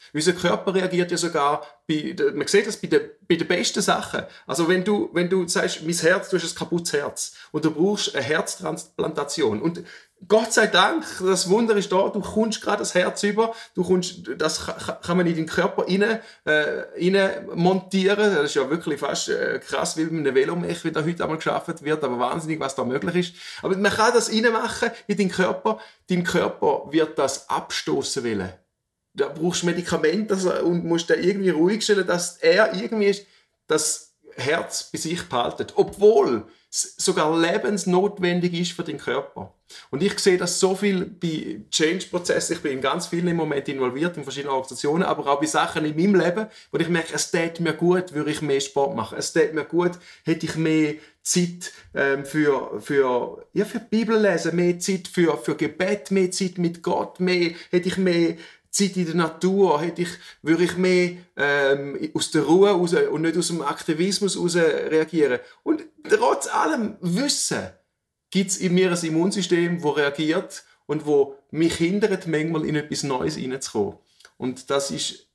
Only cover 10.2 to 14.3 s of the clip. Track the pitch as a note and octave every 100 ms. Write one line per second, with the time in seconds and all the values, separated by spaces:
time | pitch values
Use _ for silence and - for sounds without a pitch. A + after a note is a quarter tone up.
10.2 | - G#3+ A3+ - G#3+ F3+ G3+ E4 - -
11.2 | F#3 F3+ F3+ G#3+ A#3 G#3 F3+ F#3 G3 G#3+
12.2 | - G#3+ A3+ A3 - G#3+ G#3 F3+ F3+ F3+
13.2 | G#3 G#3 A3+ A3+ - - F3 F#3 F3 -
14.2 | -